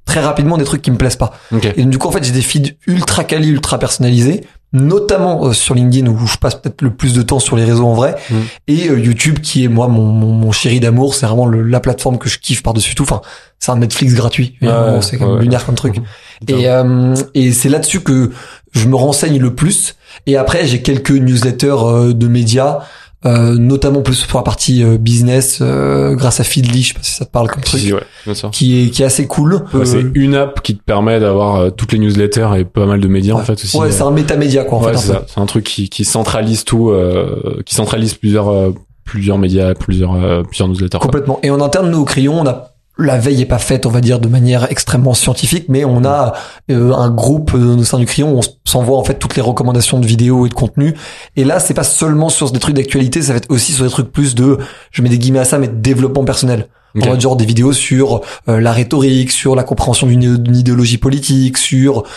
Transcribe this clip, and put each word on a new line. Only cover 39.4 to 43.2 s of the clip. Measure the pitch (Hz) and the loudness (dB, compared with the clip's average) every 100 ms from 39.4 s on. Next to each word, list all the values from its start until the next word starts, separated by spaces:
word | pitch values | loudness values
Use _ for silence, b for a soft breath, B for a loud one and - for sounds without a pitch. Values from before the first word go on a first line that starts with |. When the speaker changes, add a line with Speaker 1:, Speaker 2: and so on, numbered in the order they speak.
| 95 95 92 | 2 2 2
Speaker 2:
plusieurs, | 90 - 90 90 | 0 -2 0 0
euh, | 90 92 87 | 0 0 -2
plusieurs | 87 - 92 | -4 -4 -2
newsletters, | 92 90 - | -2 -2 -2
quoi. | - | -2
Speaker 1:
Complètement. | 143 139 135 | 0 -2 -2
Et | 143 | 0
en | 143 | 0
interne, | 143 185 175 | 0 0 0
nous, | 165 | 0
au | 139 | 0
Crayon, | 135 139 165 | 0 0 2
on | 139 | -2
a | 120 - _ _ - | -4 -10 _ _ -4
la | 147 | 0
veille | 123 | 0